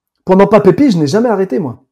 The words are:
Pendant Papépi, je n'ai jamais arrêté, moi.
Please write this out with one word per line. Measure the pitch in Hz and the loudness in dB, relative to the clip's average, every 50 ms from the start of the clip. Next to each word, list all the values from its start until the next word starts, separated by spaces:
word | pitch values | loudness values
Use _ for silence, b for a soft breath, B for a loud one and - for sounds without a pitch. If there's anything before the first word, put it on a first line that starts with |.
| _ _ _ _ _ | _ _ _ _ _
Pendant | - 185 185 196 | 0 2 2 2
Papépi, | 196 214 202 - 190 165 - 294 269 185 | 4 2 2 2 2 2 2 0 0 0
je | 165 | 0
n'ai | 151 135 | -2 -2
jamais | 185 220 240 247 | -2 -2 -2 -2
arrêté, | 208 190 190 190 262 226 | -2 -4 -4 -4 -4 -6
moi. | 170 123 110 - _ _ | -6 -8 -10 -12 _ _